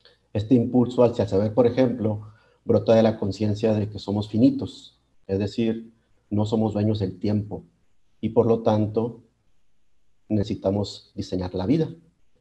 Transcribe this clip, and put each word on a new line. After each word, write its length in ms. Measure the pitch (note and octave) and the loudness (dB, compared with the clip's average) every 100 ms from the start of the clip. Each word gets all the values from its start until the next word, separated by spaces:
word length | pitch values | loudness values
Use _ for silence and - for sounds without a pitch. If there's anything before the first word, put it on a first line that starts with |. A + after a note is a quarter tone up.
| _ _ _ | _ _ _
Este 220 | G#2 G#2+ B2 | -6 2 2
impulso 480 | A2 B2+ A#2+ B2 | 4 2 2 4
hacia 240 | A#2 A2+ G2+ | 2 2 -2
saber, 260 | G2 G#2+ | 0 0
por 140 | C3 A#2 | 2 2
ejemplo, 600 | A#2+ B2+ - G#2+ G#2 - - _ _ - | 2 0 0 -4 -4 -10 -20 _ _ 0
brota 300 | G#2+ A2 A2+ | 2 4 4
de 80 | |
la 140 | A2 A2 | 4 2
conciencia 540 | G2+ - G#2+ G#2 A2+ | -4 -2 -2 0 0
de 160 | G#2+ G2+ | 0 -2
que 100 | G#2 | -6
somos 300 | - G#2 G#2 | -6 -4 -2
finitos, 720 | G#2+ C3+ C3+ F#2+ - - _ _ _ - | 2 2 2 -6 -12 -20 _ _ _ -6
es 100 | G2 | -4
decir, 560 | G2+ - A2+ A2+ A2+ _ _ _ _ | -2 -2 -2 -2 -10 _ _ _ _
no 160 | G#2 G#2+ | -2 0
somos 280 | A2+ A2 | 0 0
dueños 260 | G#2 G#2+ G#2+ | 0 0 0
del 200 | F#2 - | -4 -4
tiempo 460 | G#2 G#2 - E2+ - _ _ _ _ _ | -2 -2 -4 -10 -16 _ _ _ _ _
y 100 | A2 | 0
por 180 | A#2 A2 | 2 2
lo 160 | A2+ | 2
tanto 580 | A2+ G#2+ G#2 G#2+ A#2 - _ _ _ _ _ _ _ _ _ _ - | 2 0 0 -2 -6 -8 _ _ _ _ _ _ _ _ _ _ -4
necesitamos 840 | G#2+ G2 G2 F#2+ G#2 G#2 - - | -4 -2 -4 -2 -2 -4 -10 -14
diseñar 400 | G2+ - F#2 F2+ | -12 -8 -6 -6
la 140 | F#2 G2 | -4 0
vida. 220 | D#3+ - - _ _ _ _ | 0 -2 -8 _ _ _ _